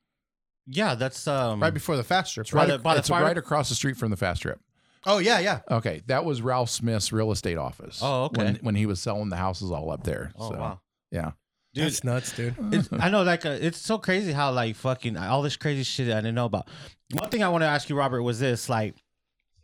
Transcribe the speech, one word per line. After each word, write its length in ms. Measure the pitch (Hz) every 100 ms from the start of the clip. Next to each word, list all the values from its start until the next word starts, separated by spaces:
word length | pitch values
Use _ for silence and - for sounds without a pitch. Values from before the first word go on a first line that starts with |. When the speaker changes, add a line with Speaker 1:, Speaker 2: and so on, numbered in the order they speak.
| _ _ _ _ _ _ -
Speaker 1:
Yeah, 280 | 139 208 120
that's, 320 | 131 - -
um, 340 | 139 123 107
Speaker 2:
Right 120 | 156
before 220 | 151 - 147
the 60 |
Fast 280 | 117 180 -
Strip, 140 | - 110
Speaker 3:
It's 80 |
right, 140 | 147 143
Speaker 1:
by 100 | 139
the, 20 |
by 140 | 113 151
the 40 |
Speaker 3:
it's 100 | -
Speaker 1:
fire. 140 | 175
Speaker 3:
right 140 | 160 170
across 320 | - 151 131
the 60 | 127
street 220 | 139 127
from 120 | 113
the 60 | 95
Fast 220 | 95 87
Strip. 200 | - - _ _ _ _ -
Speaker 2:
Oh, 120 | 202
yeah, 200 | 185 226
yeah. 220 | 185 143 -
Speaker 3:
Okay, 300 | 117 113 78 104
that 180 | 131 165
was 160 | 131
Ralph 280 | 120 127 120
Smith's 420 | - 117 110 -
real 180 | 107 110
estate 260 | 101 98 82
office. 420 | 65 - - -
Speaker 1:
Oh, 220 | 135 131 135
okay. 180 | -
Speaker 3:
When, 120 | 107 123
when 180 | 117 104
he 100 | 107
was 140 | 92
selling 300 | - 104 104
the 80 | 87
houses 340 | 95 90 92
all 200 | 85 80
up 120 | 73
there. 280 | - 58 - -
Speaker 1:
Oh, 140 | 110
Speaker 3:
So, 60 | 117
Speaker 1:
wow. 240 | 113 95 _ _ _
Speaker 3:
yeah. 220 | - 80 - _ _ _
Speaker 1:
Dude, 120 | - 156
Speaker 2:
That's 180 | -
nuts, 300 | 127 123 - -
dude. 200 | 120 123 220
Speaker 1:
it's, 160 | - -
I 180 | - 170
know, 140 | 208
like, 220 | 180 170 165
uh, 120 | 143
it's 160 | 160 165
so 200 | - 220
crazy 360 | 202 185 202
how, 180 | 143 143
like, 240 | 127 117 107
fucking 400 | 131 127 120 101
all 260 | 95 131
this 140 | 143 135
crazy 280 | 156 139
shit 260 | 127 - 123
I 40 | 110
didn't 200 | 110 117
know 100 | 120
about. 220 | 98 - - - - _
One 160 | - -
thing 140 | 233
I 60 | 190
wanna 160 | 170 160
ask 240 | 147 -
you, 60 | 143
Robert, 280 | 139 123
was 160 | 123 113
this: 280 | 131 117 -
like, 260 | 117 107 - _ _ _ _ _ _